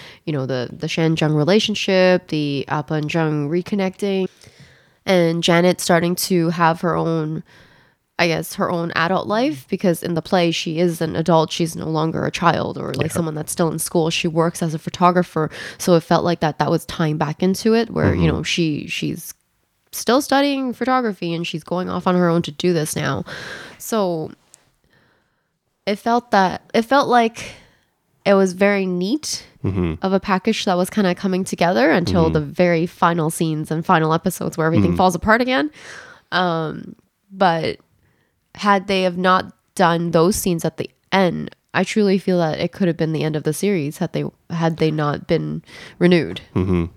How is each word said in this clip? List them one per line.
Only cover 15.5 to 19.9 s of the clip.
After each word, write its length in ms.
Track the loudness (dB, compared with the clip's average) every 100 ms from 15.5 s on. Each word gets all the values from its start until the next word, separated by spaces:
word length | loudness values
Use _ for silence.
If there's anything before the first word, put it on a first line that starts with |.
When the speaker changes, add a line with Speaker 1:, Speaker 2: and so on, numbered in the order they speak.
| -6 -14 -4
Speaker 1:
So 160 | 2
it 80 | 4
felt 220 | 4 0
like 160 | 2 0
that, 180 | -2 0
that 100 | 0
was 160 | 0 -2
tying 300 | -4 -2 -2
back 280 | -4 -2
into 300 | -2 0 2
it, 160 | 2 0
where, 220 | 0 2
you 100 | 2
Speaker 2:
Mm-hmm. 160 | 2 0
Speaker 1:
know, 40 |
she, 460 | -2 -2 -2 -2 -6
she's 460 | -6 -6 -6 -12 -18 _ _ _ _ _